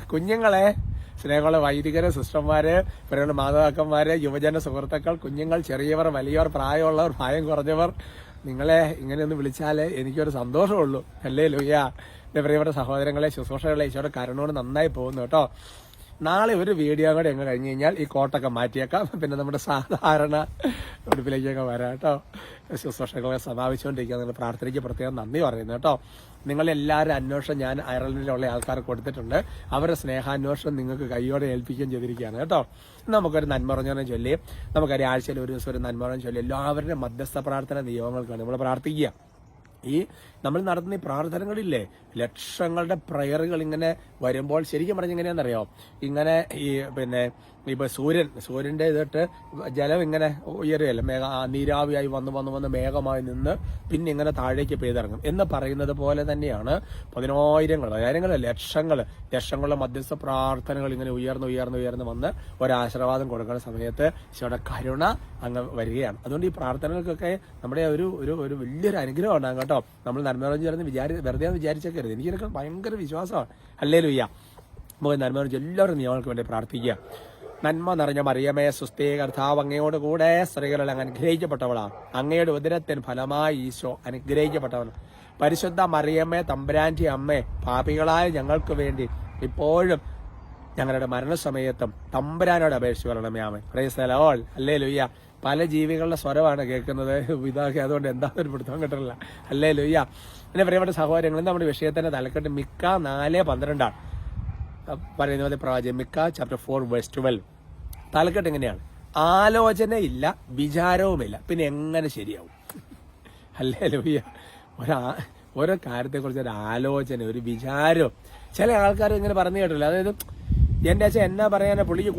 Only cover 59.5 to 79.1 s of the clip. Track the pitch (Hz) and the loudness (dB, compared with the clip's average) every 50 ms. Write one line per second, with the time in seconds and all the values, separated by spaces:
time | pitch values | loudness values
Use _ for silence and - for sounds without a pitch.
59.5 | 143 139 143 143 147 139 131 123 120 135 131 - 156 151 - 139 135 131 131 135 | -4 -2 0 0 0 0 -2 -4 -4 -8 -6 -6 -8 -6 -4 -2 0 0 2 0
60.5 | 135 123 - - 143 139 139 135 131 127 131 131 123 123 123 131 131 131 131 127 | 0 -2 -4 -4 -4 -2 -2 -4 -4 -4 -4 -4 -4 -2 -2 -2 -2 -2 -4 -2
61.5 | 127 127 127 123 127 123 123 123 123 123 123 117 117 117 131 180 - - - - | -2 -2 -2 -2 -2 -2 -2 -2 -4 -4 -6 -6 -4 -2 -2 -2 -4 -4 -12 -14
62.5 | - - 131 131 127 123 123 113 101 123 127 127 131 131 135 127 120 113 113 113 | -2 0 2 2 4 2 0 -2 -2 -2 0 0 2 0 -2 -2 -4 -6 -4 -4
63.5 | 120 123 - 120 113 117 117 117 117 - 147 160 165 - - - - - 135 120 | -6 -6 -6 -8 -6 -6 -4 -4 0 2 2 2 0 -2 -12 -18 -12 -8 -6 -4
64.5 | 123 120 - - - - 127 127 131 139 165 202 - - - - - - 127 123 | -4 -4 -6 -6 -6 -4 -4 -4 -2 2 2 0 0 -2 -8 -14 -14 -10 -8 -6
65.5 | 120 123 123 135 147 120 113 113 113 - 127 110 101 110 - 123 139 160 180 185 | -4 -4 -6 -4 -6 -4 -4 -2 -2 -2 -2 -4 -6 -8 -8 -6 -4 -2 -2 -2
66.5 | 160 - 139 127 127 - 151 151 170 180 170 175 160 165 175 170 185 190 - - | -2 -2 -4 -4 -4 -2 -4 -4 -4 -4 -4 -4 -6 -4 -2 -4 -4 -4 -6 -14
67.5 | - - - 123 135 160 165 156 151 156 180 185 185 156 139 139 160 160 139 135 | -18 -12 -8 -4 -2 0 2 2 2 2 0 -2 -2 -4 -4 -4 -4 -4 -4 -4
68.5 | 143 139 127 123 139 156 190 208 190 170 135 131 131 160 185 220 190 147 135 127 | -6 -6 -6 -8 -6 -2 0 0 0 0 -2 -2 -2 -2 2 2 2 2 2 0
69.5 | 127 127 131 135 151 127 - - - - - 123 123 139 147 135 127 123 135 143 | -2 -4 -2 0 0 0 0 -4 -16 -10 -6 -6 -4 -2 -2 -2 -2 -2 -2 -2
70.5 | 147 151 165 165 156 165 175 147 131 131 131 151 165 165 147 127 120 - 156 175 | -2 0 0 -2 -2 -2 -4 -4 -4 -2 -2 -2 -4 -2 -2 -2 -2 0 0 0
71.5 | 185 170 151 151 156 151 156 170 165 156 123 113 110 117 143 180 196 190 214 214 | 0 0 -2 -2 -2 -2 -6 -6 -6 -6 -6 -6 -6 -4 -4 -4 -4 -4 -6 -6
72.5 | 190 139 139 151 165 190 196 226 220 208 175 139 156 160 185 180 208 160 117 - | -6 -6 -8 -8 -8 -8 -6 -6 -6 -6 -6 -6 -6 -6 -6 -2 -2 -4 -4 -4
73.5 | - - - - - - 143 147 160 170 165 151 135 127 113 - - - - - | -10 -20 -20 -20 -8 -4 2 6 6 6 6 6 2 2 0 -2 -6 -16 -20 -20
74.5 | - - - - - - - - - - 156 143 147 139 135 127 131 139 143 135 | -20 -20 -20 -20 -20 -20 -20 -20 -10 -2 0 0 2 2 0 0 0 0 -2 -2
75.5 | 131 143 143 160 180 190 196 185 165 143 131 123 127 131 123 135 120 120 117 113 | -2 -4 -6 -4 2 2 4 4 4 0 0 0 -2 -2 -2 -4 -4 -4 -4 -4
76.5 | 113 113 110 - - 123 117 123 104 - - - - - - - - - - - | -4 -4 -4 -4 -8 -2 -2 -2 -2 -2 -8 -16 -18 -18 -18 -20 -20 -18 -18 -18
77.5 | - - - 151 165 165 170 180 180 160 147 143 139 143 143 139 131 131 139 143 | -12 -4 -2 0 0 0 0 0 0 2 2 2 2 2 2 2 2 2 2 2
78.5 | 139 143 143 147 139 - 143 - - - 143 143 | 2 4 2 2 2 -2 -8 -10 -4 -2 0 0